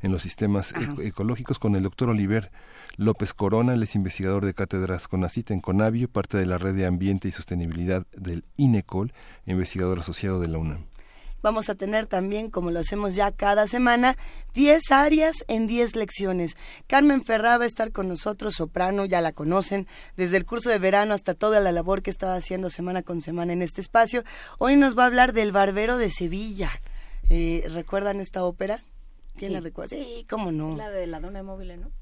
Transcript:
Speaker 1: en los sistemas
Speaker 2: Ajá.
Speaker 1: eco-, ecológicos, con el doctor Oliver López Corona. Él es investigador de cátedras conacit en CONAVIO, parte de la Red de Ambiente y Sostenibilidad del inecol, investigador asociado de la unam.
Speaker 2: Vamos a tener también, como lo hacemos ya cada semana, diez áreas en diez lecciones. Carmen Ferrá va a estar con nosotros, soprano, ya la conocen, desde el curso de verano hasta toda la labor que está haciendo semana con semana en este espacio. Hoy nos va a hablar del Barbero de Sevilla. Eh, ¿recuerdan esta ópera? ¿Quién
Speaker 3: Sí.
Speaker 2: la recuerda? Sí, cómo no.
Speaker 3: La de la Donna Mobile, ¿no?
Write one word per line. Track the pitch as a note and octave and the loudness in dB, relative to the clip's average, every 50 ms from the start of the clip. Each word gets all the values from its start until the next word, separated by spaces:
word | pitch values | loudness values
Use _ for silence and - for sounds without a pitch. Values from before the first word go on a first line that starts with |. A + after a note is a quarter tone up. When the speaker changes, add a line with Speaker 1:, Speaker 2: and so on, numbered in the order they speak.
| - | 0
Speaker 1:
en | G2 | 0
los | F#2 F2 - | 0 0 -2
sistemas | F#2 - - A2 G#2 G2+ G2 F2+ - - | -6 -6 -2 0 0 2 0 0 -4 -6
Speaker 2:
Ajá. | F2+ D#2+ | -6 -6
Speaker 1:
eco-, | - C#3+ C#3+ D2+ | -6 -6 -6 -6
ecológicos, | G#2 G2+ - G2 A2 A#2+ G#2+ B2 - G#2+ - | -6 -4 -4 -2 -2 -2 -4 -2 -4 -4 -2
con | - A2+ G2+ | 0 0 2
el | G2 F#2+ | 2 0
doctor | G2 - - C3 B2 | -2 -2 -2 0 0
Oliver | A2+ G#2+ G2+ F#2+ G#2 A2+ G#2 - - - - - - - - - - | 2 2 2 2 0 0 -2 -4 -16 -20 -20 -20 -20 -20 -20 -20 -8
López | - G2+ G#2+ G#2+ - G#2+ G2+ - | -2 0 0 2 0 -2 -6 -4
Corona. | - G#2 G2 G#2 A2 A#2+ B2 B2+ | -2 -2 0 2 2 2 2 2
Él | A#2+ A2 | 0 0
es | G#2 - | 0 0
investigador | G#2+ F#2+ F#2 - - G2 F#2+ F#2+ G2+ F#2+ | -2 -2 -2 -4 -4 -2 0 0 0 0
de | G2 F#2 | -2 -2
cátedras | - G2+ F#2 - F#2+ F#2 F2+ F#2 E2+ - | -2 -4 -2 -2 -2 -2 -2 -4 -4 -6
conacit | - - F#2 F#2 F2 - - A#2 - G#2 | -4 -2 -2 -2 0 -2 -6 -4 -4 -4
en | F#2 | -4
CONAVIO, | - - F#2 G2 G#2+ A2 A2 A#2 B2 A#2+ | -2 0 2 4 4 4 2 0 -2 -2
parte | - G#2+ G2 - - | -2 -4 -4 0 0
de | G2+ F#2+ | 0 0
la | F2+ F2+ F2+ | 2 0 0
Red | F2 F#2+ F#2+ | 0 0 0
de | G2 F#2+ | 2 2
Ambiente | F2+ F2+ F2 F#2+ G2 G2 F#2+ - G2 | 2 2 2 2 2 0 0 -2 -4
y | F2+ | -6
Sostenibilidad | - - - F#2 F2+ E2+ E2 E2 E2+ F2 F2+ F#2 F#2 F2+ - - | -6 -8 -6 -4 -4 -4 -4 -4 -4 -2 0 0 -2 -2 -6 -14
del | - G2 F#2 E2+ E2+ - - - | -12 -8 -8 -8 -8 -8 -12 -2
inecol, | - C#3+ C3 A#2 G#2 F#2 - - F#2 G2+ A#2+ - - - - - - - | 2 4 4 4 4 2 -2 -4 -4 -4 -4 -6 -12 -20 -20 -20 -18 -8
investigador | - F#2 F#2 F2+ - - F#2+ F#2 F2+ F#2 F2 | -4 -2 -2 -2 -2 -2 -2 0 0 0 -2
asociado | E2+ - E2+ - - G2 F#2 F2+ | -4 -8 -8 -6 -4 -2 -2 -2
de | F2 E2 | -2 -2
la | D#2+ D#2+ | -2 -2
unam. | D#2+ D#2+ D2+ D#2+ D#2+ - - - - - - - - - - - | -2 -4 -4 -6 -10 -14 -18 -20 -20 -20 -20 -18 -14 -12 -12 -2
Speaker 2:
Vamos | - G#3+ A3 A3 G#3+ - | -2 -2 0 0 -2 -4
a | - | -6
tener | F#3+ G3+ G3 G#3+ A3 A3 | -6 -4 -2 -2 -2 -2
también, | G#3+ - F#3 F#3 G3 G#3 G#3 A3 A3 | 0 -2 -2 -2 -2 -4 -4 -6 -6
como | - F#3+ F3 F3 E3+ | -6 -4 -4 -2 -2
lo | E3+ | -2
hacemos | - - - G3+ G#3 G3+ F#3 | -2 -2 -4 -2 -4 -2 0
ya | G3 G3+ G3+ | 0 0 0
cada | G3+ - - G3+ G3+ G#3 G#3+ G#3 | 0 0 0 2 4 4 2 2
semana, | - B3 B3 B3 A#3+ A#3+ B3 B3+ C4 - - - - - - - - | 2 2 4 4 4 4 4 2 2 0 -6 -12 -12 -12 -14 -10 0
diez | A#3 C#4 C#4+ D4 E4 D#4 - | 2 6 8 8 6 6 4
áreas | C#4 C4+ C#4+ D4+ D#4 D#4 D#4 D#4+ D#4+ - - | 6 6 6 6 6 4 4 2 0 -2 -4
en | - A#3 A3 A3+ A3 | -2 -2 0 0 0
diez | A3+ A#3+ A#3+ A3+ - | 2 2 2 2 0
lecciones. | A3+ G#3+ F#3+ - - G3 F#3+ F#3 F3+ F3 D#3+ - - - - - - - - | -4 -4 -4 -4 -4 -2 -2 0 0 -2 -4 -4 -8 -14 -18 -18 -18 -8 2
Carmen | - C4+ C#4 D4 C#4+ C4+ A3 | 4 6 6 6 6 4 2
Ferrá | - A3+ A3 G#3+ A#3 A#3+ A#3+ | 0 0 2 4 4 4 4
va | A#3+ | 4
a | A#3 | 0
estar | A3+ - A3+ A3 G#3+ | 0 -2 -4 -4 -2
con | - F#3+ F#3 | -4 -4 -4
nosotros, | F3+ D#3+ - G#3+ G#3 G3+ G#3+ G#3+ - | -4 -4 -4 -6 -6 -4 -4 -6 -2
soprano, | - E3 D#3+ - F3+ F#3 F#3 G3 G3+ G3 | -2 -4 -4 -2 0 0 0 2 0 0
ya | G3 F3+ F3 | 2 2 2
la | E3+ D#3+ | 2 0
conocen, | D#3 - D3 D3+ F3 F#3+ F#3+ - - G3 F#3+ - - - - - - | -2 -2 -2 0 2 2 2 0 -2 -4 -4 -6 -12 -20 -20 -18 -4
desde | - F#3 F3 F3 | -2 -2 2 2
el | F#3+ F3+ | 0 0
curso | - - A#3 A3+ B3 | 0 -6 -4 0 2
de | A3+ G#3 | 2 2
verano | F#3 F#3+ F#3+ G3+ G#3 G#3+ G#3 | 4 4 4 4 4 4 0
hasta | G3 - - F3 | -2 -2 -4 -2
toda | - - G#3+ A3 G#3+ | 0 2 4 4 4
la | G3+ F#3+ | 4 4
labor | F3 E3+ E3 F3 F#3+ F#3+ - | 2 0 0 0 -2 -2 -2
que | - | -6
está | F#3 - - F#3 F3+ | -8 -6 -4 -4 -4
haciendo | F3+ D#3+ - F#3 F#3 F#3+ F3+ | -4 -4 -6 -6 -4 -4 -6
semana | - - F3 F3+ F3+ F#3 E3+ | -6 -6 -6 -4 -4 -6 -6
con | - F3+ E3+ D3+ | -6 -8 -8 -6
semana | - D#3+ F3 E3+ F3 F3 | -6 -6 -4 -4 -2 -2
en | F3 F3 | -2 -2
este | E3 - - | -4 -6 -8
espacio. | F#3+ - - A3+ A3+ A3+ - B3 A#3 - - - - - - - | -12 0 4 4 4 4 2 -4 -6 -6 -14 -16 -16 -16 -6 0
Hoy | - B3 C#4 | 2 6 8
nos | C#4+ C#4+ C4+ A#3 A3 | 8 8 6 6 6
va | B3 | 6
a | |
hablar | B3 A#3+ B3 B3+ B3+ A#3 | 6 8 6 6 6 6
del | A3+ A3 G#3 F#3+ | 2 0 2 4
Barbero | G3+ G3 G3 F#3+ G3+ G#3+ A3+ B3 | 4 4 4 4 0 0 0 2
de | B3 A#3 G3 | 2 0 0
Sevilla. | D#3 - F#3 E3 E3 F#3+ A3 A3 G#3 F#3+ G3 - - - - - - - - - - - - - | 0 -2 -2 -2 -4 -4 -6 -6 -6 -4 -4 -4 -4 -6 -8 -10 -10 -12 -12 -10 -10 0 6 6
Eh, | - E3+ E3+ E3 E3 E3+ - - D#3+ | 6 6 6 2 0 -2 -2 -4 -6
¿recuerdan | E3+ E3 - - G3 G3 G3+ G3+ G3 | -8 -8 -4 -4 -2 -2 -2 -2 -4
esta | G3 F3+ - F#3 F#3 | -6 -6 -6 -2 -2
ópera? | F3+ F3 - F#3+ F#3+ G#3 A3+ - - - - - - - - - - - | -2 -2 -4 -4 -4 -4 -6 -8 -16 -20 -20 -20 -20 -20 -20 -18 -16 -14
¿Quién | - F#3+ G3 | -10 -8 -6
Speaker 3:
Sí. | F#3+ | -6
Speaker 2:
la | F#3 | -6
recuerda? | E3 E3 - - - - - | -6 -10 -10 -10 -10 -10 -8
Sí, | - C#4+ B3 A#3+ A#3 - - | -10 -10 -10 -10 -14 -10 -8
cómo | - A3 G#3 F3+ | -6 -6 -4 -4
no. | E3 D#3 D#3 D#3 D#3+ | -4 -4 -4 -4 -6
Speaker 3:
La | D3+ G#3+ G#3+ | -8 -8 -8
de | G3+ F#3+ F3+ | -8 -8 -6
la | E3+ E3 D#3 | -6 -8 -8
Donna | D#3 F3+ G3 G3 F#3+ | -10 -10 -10 -10 -12
Mobile, | G3 F#3+ F#3 F3+ F3+ F3 | -12 -12 -12 -12 -12 -12
¿no? | F3 F3 F3 - - | -12 -12 -10 -12 -12